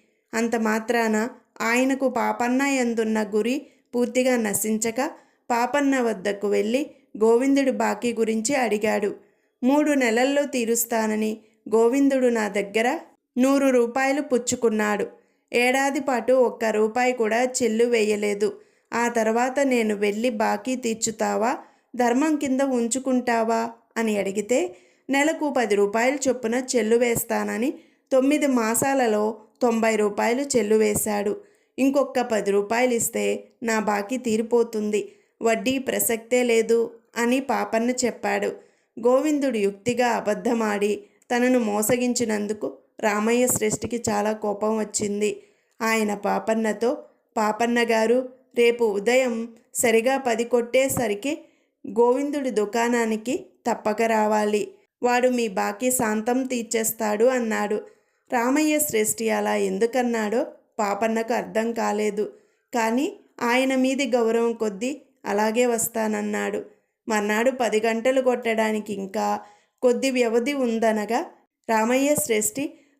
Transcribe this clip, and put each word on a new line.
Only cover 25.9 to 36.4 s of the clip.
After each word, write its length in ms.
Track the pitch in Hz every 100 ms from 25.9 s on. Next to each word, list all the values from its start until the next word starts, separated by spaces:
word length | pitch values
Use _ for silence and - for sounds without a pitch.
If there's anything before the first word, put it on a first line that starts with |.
| 226 254 285 269
చొప్పున 340 | 254 226 247 254 247
చెల్లు 200 | 214 233
వేస్తానని 800 | 240 226 - 214 208 208 269 - - _ -
తొమ్మిది 340 | 262 269 302 285
మాసాలలో 920 | 247 220 233 277 269 240 208 214 240 - -
తొంభై 340 | 247 226 226 214
రూపాయలు 460 | 208 208 214 247
చెల్లు 320 | 277 240 208
వేశాడు. 640 | 220 214 208 214 208 208 202 - _ _ -
ఇంకొక 420 | 269 285 254 254
పది 300 | 240 214 196
రూపాయలు 440 | 202 202 226 254
ఇస్తే 500 | 233 - 208 202 208 - -
నా 180 | 226 220
బాకీ 360 | 214 208 202 254
తీరిపోతుంది, 960 | 254 214 220 240 233 220 214 208 - - _ -
వడ్డీ 360 | 226 214 226 262
ప్రసక్తే 640 | 262 202 - 226 226 247